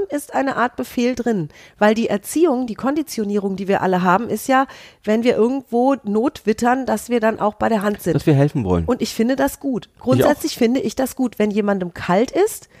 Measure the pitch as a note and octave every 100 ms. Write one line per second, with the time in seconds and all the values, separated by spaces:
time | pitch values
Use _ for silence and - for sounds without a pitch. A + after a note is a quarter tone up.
0 | G4 D4 - - C4+ - B3 - B3 -
1 | A#3+ B3+ A#3+ G#3+ D#3 - - - G#3 A3+
2 | A3+ G#3 - D4+ E4+ B3 B3 G3 B3+ D4
3 | D4 - G3+ G#3 G3 F#3+ F#3+ G3 F#3 F3+
4 | F3+ F#3 A#3 A3 - C4 C4+ - - _
5 | - A3 A#3 - A3+ C4+ - A#3 B3+ C4+
6 | G#3 G#3+ C4+ - G3+ A3 A#3+ C4 B3+ A3
7 | - A#3+ A3 A3 G#3 - G#3+ A3 G#3 G#3
8 | F3+ D3 - C#3 D3 C#3+ F#2+ F2 E2 B3
9 | - - A3+ C4+ C4+ - C#4 A3 - _
10 | A#3+ B3+ C#4 D4 D#4 - A3+ C4 A3 -
11 | C4 - B3 - G#3+ G3+ G3+ G3 F3+ -
12 | - F3+ C4 D#4 G#4+ - - _